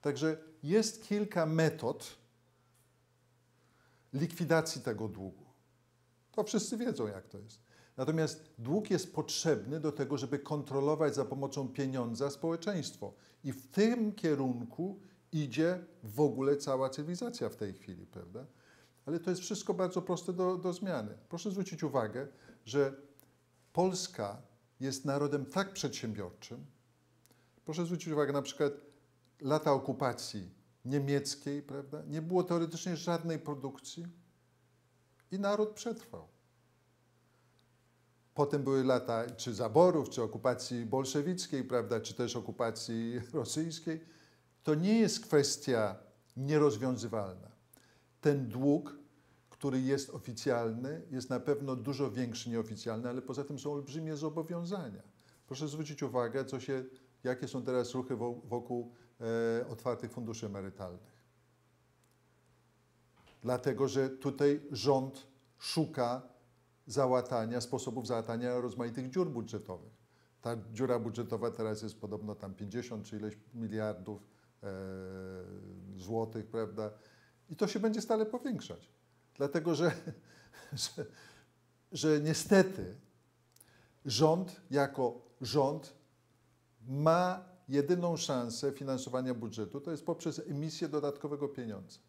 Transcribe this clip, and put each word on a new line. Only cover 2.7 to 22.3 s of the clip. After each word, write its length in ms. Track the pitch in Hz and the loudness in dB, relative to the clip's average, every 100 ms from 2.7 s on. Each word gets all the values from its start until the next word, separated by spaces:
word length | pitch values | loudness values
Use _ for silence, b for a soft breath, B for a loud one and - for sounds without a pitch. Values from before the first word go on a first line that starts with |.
| _ _ _ _ _ _ _ _ b b b b b b | _ _ _ _ _ _ _ _ b b b b b b
likwidacji 680 | 135 165 - 160 160 160 143 | -2 -2 -2 4 4 4 -2
tego 280 | 123 104 107 | -4 -2 -4
długu. 360 | 95 95 - - _ _ _ _ _ _ _ _ | -6 -10 -12 -20 _ _ _ _ _ _ _ _
To 120 | - | -4
wszyscy 320 | 208 220 - 220 | 0 0 0 -2
wiedzą, 300 | 240 - 110 | -2 -2 -2
jak 220 | 95 - | -4 -10
to 100 | 101 | -16
jest. 220 | 107 - b b b - | -16 -20 b b b -4
Natomiast 540 | 131 160 156 - - - | 0 2 0 -2 -14 -12
dług 320 | 117 180 208 | -2 0 2
jest 240 | 185 - | 0 0
potrzebny 680 | - 151 - 165 147 104 156 | -4 -2 0 2 2 2 -2
do 120 | 151 | -2
tego, 260 | 147 131 139 | 0 0 0
żeby 200 | 123 139 | 0 -4
kontrolować 760 | - 151 135 139 139 151 151 | -2 -4 -2 0 2 4 2
za 100 | 127 | 2
pomocą 440 | 127 131 135 143 131 | -2 0 -4 -4 -6
pieniądza 640 | - 135 131 117 117 139 | -2 -2 0 -2 -2 -2
społeczeństwo. 840 | 139 165 165 165 190 135 - 101 - b b | -2 -2 -2 -2 -2 -4 -8 -12 -12 b b
I 80 | 139 | -8
w 140 | 127 - | -8 -4
tym 460 | - 220 240 214 | 4 4 6 0
kierunku 880 | 208 170 147 131 120 117 - 180 196 B B _ | 0 2 4 2 0 -6 -4 -6 -6 B B _
idzie 520 | 156 143 117 160 180 175 - | -2 -2 2 2 2 -4 -16
w 180 | 110 107 | -10 4
ogóle 360 | 147 120 135 143 | 4 4 2 2
cała 340 | 139 131 131 | 2 2 2
cywilizacja 580 | 135 151 175 240 240 113 | -2 -6 -4 -4 -4 -4
w 80 | - | -4
tej 160 | 101 | -8
chwili, 340 | 95 - 87 92 | -8 -12 -14 -14
prawda? 400 | 90 87 101 143 b b b b b - | -14 -14 -14 -14 b b b b b -4
Ale 140 | 165 | -4
to 100 | 170 | 0
jest 120 | 180 | -2
wszystko 320 | - 202 - | -2 -6 -2
bardzo 280 | 180 180 185 | 0 2 0
proste 300 | 180 180 - | -2 -2 -2
do, 240 | 180 185 185 | 0 0 0
do 160 | 175 | -2
zmiany. 460 | 175 196 156 104 107 - | -4 -2 -2 -4 -10 -10
Proszę 220 | 170 214 | -6 -4
zwrócić 320 | 190 180 160 | -4 -4 -2
uwagę, 460 | 156 135 110 120 143 | 0 2 2 -2 -8